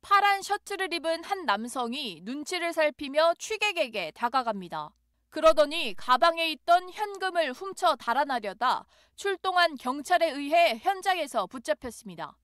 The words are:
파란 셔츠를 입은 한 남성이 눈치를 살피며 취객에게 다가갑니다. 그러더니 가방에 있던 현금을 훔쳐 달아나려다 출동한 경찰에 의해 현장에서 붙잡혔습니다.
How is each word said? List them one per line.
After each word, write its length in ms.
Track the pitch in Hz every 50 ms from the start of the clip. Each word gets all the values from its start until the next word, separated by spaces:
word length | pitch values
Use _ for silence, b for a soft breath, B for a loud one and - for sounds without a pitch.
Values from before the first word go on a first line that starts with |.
파란 380 | - - 392 403 403 403 403 392
셔츠를 540 | - - 403 - _ - 403 349 381 359 330
입은 300 | 339 277 330 330 330 330
한 200 | - 403 381 349
남성이 760 | 240 202 208 226 240 - 269 247 233 240 294 294 226 175 151 175
눈치를 480 | 202 262 294 294 - 359 349 339 339
살피며 640 | 330 339 311 302 294 - 294 277 269 302 320 339 349 _
취객에게 760 | - - 440 403 427 415 381 349 302 247 220 208 175 156
다가갑니다. 840 | - - 226 240 233 269 247 233 214 196 180 170 170 156 151 156 _ _ _ _ _ _ _ _
그러더니 640 | - 311 311 320 320 311 302 285 302 330 311 240 190
가방에 560 | - - - 254 254 302 339 330 330 330 320
있던 360 | 311 - _ - 339 359 359 359
현금을 640 | 349 - 427 415 403 359 381 381 349 349 320 269
훔쳐 440 | 254 - 370 392 370 - - 339 294
달아나려다 920 | - - - 233 262 294 285 262 240 208 202 185 _ 240 240 220 - - b b b b b b
출동한 640 | - - 403 392 349 - 381 359 359 349 330 302
경찰에 540 | 247 - 247 262 294 277 - 359 339 330 330
의해 480 | 254 277 285 285 302 339 339 311 226 226
현장에서 680 | - 359 392 381 370 392 370 359 302 262 - 233 190
붙잡혔습니다. 920 | 180 - 262 226 - 294 _ - 247 - - - 208 175 165 160 143 - _